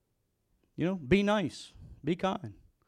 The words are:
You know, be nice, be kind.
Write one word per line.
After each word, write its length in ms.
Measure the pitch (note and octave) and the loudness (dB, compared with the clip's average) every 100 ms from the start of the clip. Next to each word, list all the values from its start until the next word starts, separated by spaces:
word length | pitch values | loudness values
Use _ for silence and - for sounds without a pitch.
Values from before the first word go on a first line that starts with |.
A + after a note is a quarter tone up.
| _ _ _ _ _ _ _ - | _ _ _ _ _ _ _ -2
You 60 | |
know, 100 | D#3+ | 0
be 280 | F#3+ B2+ G3 | 0 4 4
nice, 500 | G3+ G#3+ D3+ - - - - - | 6 2 0 -6 -16 -18 -20 -8
be 120 | - F3+ | -4 0
kind. 360 | F#3 - A2 F#2+ - _ | 0 -2 -8 -14 -20 _